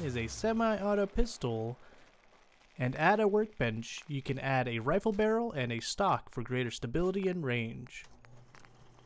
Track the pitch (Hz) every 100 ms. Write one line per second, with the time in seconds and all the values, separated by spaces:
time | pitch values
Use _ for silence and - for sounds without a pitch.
0 | 151 120 113 - 220 226 226 202 202 208
1 | 196 - - - 123 113 113 127 - -
2 | - - - - - - - - 127 139
3 | 165 214 208 214 220 - 120 113 113 -
4 | - 139 - 127 131 131 123 117 120 190
5 | 220 208 214 226 233 147 120 117 - -
6 | 196 123 - - 117 127 120 - 120 156
7 | 185 190 190 180 135 120 113 131 123 -
8 | - - - - - - - - - -